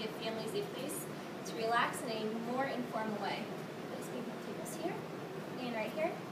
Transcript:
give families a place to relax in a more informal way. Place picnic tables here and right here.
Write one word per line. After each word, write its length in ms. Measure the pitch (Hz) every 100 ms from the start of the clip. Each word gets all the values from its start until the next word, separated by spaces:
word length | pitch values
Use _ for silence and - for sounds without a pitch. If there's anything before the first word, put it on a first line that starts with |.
give 100 | 220 -
families 320 | 226 226 220
a 80 | 202 202 -
place 240 | - - - - - - -
to 100 | 226
relax 440 | 226 233 240 -
in 80 | -
a 420 | 220 214 226 233
more 140 | 254 269
informal 500 | 240 240 226 220 208
way. 200 | 190 - - - - - -
Place 160 | - -
picnic 320 | - - - -
tables 320 | - - -
here 100 | 339 - - - - - - - 247
and 80 |
right 160 | 233 214 208
here. 160 | 208 - -